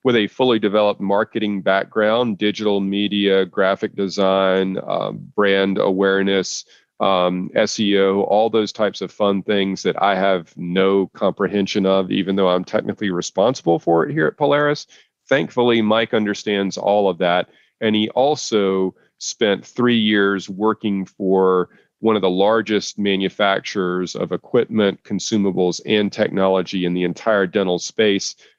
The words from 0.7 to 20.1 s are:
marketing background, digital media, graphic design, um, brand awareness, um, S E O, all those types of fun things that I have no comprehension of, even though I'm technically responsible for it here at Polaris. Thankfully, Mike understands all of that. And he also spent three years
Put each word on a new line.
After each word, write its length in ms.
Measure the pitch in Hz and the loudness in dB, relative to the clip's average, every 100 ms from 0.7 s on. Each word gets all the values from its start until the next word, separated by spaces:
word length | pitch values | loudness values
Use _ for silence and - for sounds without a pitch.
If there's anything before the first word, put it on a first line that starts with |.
| 104 104 98 | 2 0 0
marketing 640 | 98 101 110 117 104 101 | 0 0 0 -4 -4 -4
background, 720 | 92 95 95 110 107 113 123 95 | 0 0 0 0 0 2 -2 -2
digital 440 | 104 101 104 101 | -4 -2 -2 0
media, 680 | 98 101 101 101 98 95 92 | -2 -2 -2 0 2 2 0
graphic 500 | - 95 98 107 - | 0 0 0 -4 -4
design, 840 | 98 95 95 95 95 95 95 95 - | -4 0 2 2 2 2 0 -4 -4
um, 320 | 92 101 53 92 | -4 -6 -8 -8
brand 440 | - 101 98 98 95 | -2 2 2 2 0
awareness, 880 | 98 95 98 98 98 98 92 - - _ _ - | 0 2 2 2 0 0 -2 -6 -12 _ _ -4
um, 500 | 98 92 90 90 92 | 0 2 0 -2 -4
S 260 | 110 107 - | -2 -2 0
E 180 | 104 98 | 0 2
O, 220 | 98 98 | 2 2
all 300 | - 104 113 | 2 2 2
those 200 | 113 104 | 0 -2
types 300 | - 104 - | -2 -4 -4
of 100 | 92 | -10
fun 320 | - 101 98 | -2 0 0
things 400 | 92 101 98 95 | 0 -2 -2 -2
that 160 | 95 - | -2 0
I 140 | 98 95 | 0 2
have 380 | 98 92 82 - | 2 0 -4 -12
no 480 | 87 90 98 98 92 | -4 0 2 2 0
comprehension 720 | - 98 82 95 101 98 107 95 | -2 -4 0 -2 0 -2 0 0
of, 240 | 95 92 | 0 0
even 260 | 101 90 98 | -2 -2 0
though 140 | 92 | 2
I'm 140 | 90 | 0
technically 440 | 90 - - 95 104 | -2 -4 -4 -6 -4
responsible 680 | 87 - - 107 135 165 165 | -4 -4 0 0 0 0 0
for 280 | - 170 147 | 2 0 0
it 60 | |
here 140 | 147 151 | -2 -2
at 100 | - | 0
Polaris. 500 | 143 143 147 151 - - _ _ - | 0 2 0 -2 -8 -20 _ _ -2
Thankfully, 500 | 135 - 123 120 117 | -2 0 0 2 4
Mike 320 | 107 110 113 | 2 2 0
understands 640 | 113 104 101 - 101 98 95 | 0 -2 -4 -2 -2 -2 -2
all 320 | 101 104 98 | 0 2 2
of 80 | 85 | 0
that. 300 | 90 87 - _ _ - | 0 0 -2 _ _ -6
And 160 | 110 107 | -2 0
he 140 | 107 | 0
also 840 | - 139 151 - 110 98 95 95 - _ - | 0 0 0 -2 0 0 0 -2 -6 _ -16
spent 480 | - - 110 95 | -10 -2 0 0
three 320 | - - 123 120 | -4 -2 0 2
years 540 | 107 | 2